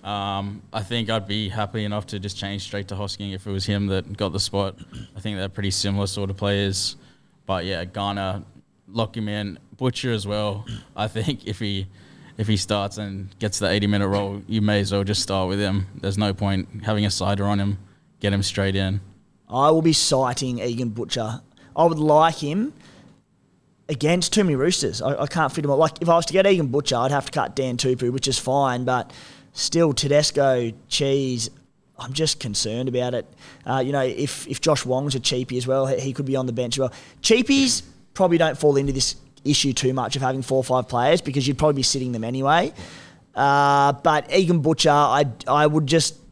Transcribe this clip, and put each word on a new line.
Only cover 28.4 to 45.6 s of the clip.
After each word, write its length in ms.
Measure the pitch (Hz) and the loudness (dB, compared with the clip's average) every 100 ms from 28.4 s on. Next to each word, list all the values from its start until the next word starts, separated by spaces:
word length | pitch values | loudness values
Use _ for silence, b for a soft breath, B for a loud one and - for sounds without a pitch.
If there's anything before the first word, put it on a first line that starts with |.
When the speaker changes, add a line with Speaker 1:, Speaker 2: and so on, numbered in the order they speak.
| - 139 135 123 127 | 0 2 2 0 0
Speaker 2:
but 260 | 127 - B B B B | -2 -2 B B B B
still, 400 | - - 160 165 | -6 -2 2 2
Tedesco, 800 | 139 139 143 147 - 139 127 117 110 - | 2 2 4 4 2 4 4 0 -4 -6
Cheese, 600 | - 139 139 135 123 110 - _ _ _ - | -2 2 2 0 -2 -4 -10 _ _ _ -16
I'm 140 | - | -10
just 260 | 135 156 - | -2 -2 -2
concerned 500 | 120 101 107 113 131 | -6 -4 -4 -2 -2
about 240 | 123 123 | -2 -2
it. 120 | 120 - - B B - | -4 -6 -16 B B -4
Uh, 160 | 131 131 | -2 0
you 60 | |
know, 100 | 139 | 0
if, 460 | 131 - 143 - - | 0 -2 -4 -4 -8
if 120 | 139 | -2
Josh 260 | - 147 127 | 0 0 0
Wong's 300 | 127 143 131 | -2 -2 -2
a 40 | |
cheapie 380 | - 127 123 123 | -2 -2 -2 -4
as 80 | 120 | 0
well, 180 | 131 135 | 0 0
he, 140 | 127 | -2
he 140 | 135 | -2
could 120 | 127 135 | -4 -2
be 100 | 135 | -2
on 100 | 127 | -2
the 60 | |
bench 220 | 117 123 127 | -2 -4 -2
as 40 | |
well. 140 | 131 B B B | -4 B B B
Cheapies 600 | - 226 247 277 269 - - - _ | 2 2 4 2 2 0 -6 -20 _
probably 240 | - 185 170 | 0 4 4
don't 200 | 160 135 | 2 4
fall 180 | 151 139 | 4 4
into 160 | 139 | 2
this 240 | 135 - - - - - | 0 -2 -4 -16 -8 0
issue 260 | 147 143 | 2 2
too 220 | 120 127 | 2 0
much 220 | 131 113 135 | 0 -2 -2
of 60 | |
having 200 | 131 131 | -2 -2
four 160 | 127 131 | 0 0
or 60 | |
five 260 | 123 127 120 | 2 0 0
players 320 | 120 127 170 | 0 2 2
because 260 | - 139 131 | 2 -2 0
you'd 100 | 131 | 2
probably 180 | 151 143 | 2 2
be 80 | |
sitting 280 | 127 139 127 | 0 -2 -2
them 120 | 117 | -4
anyway. 500 | 110 131 135 160 185 - B B B B _ | -4 -2 2 2 2 -6 B B B B _
Uh, 580 | - 139 143 143 143 143 | 0 2 4 6 6 4
but 400 | 139 170 151 - | 4 2 2 2
Egan 260 | 160 175 170 | 2 4 2
Butcher, 300 | 143 160 160 | 2 2 4
I, 360 | 147 143 127 147 110 - | 6 6 4 2 -2 0
I 200 | 143 | 4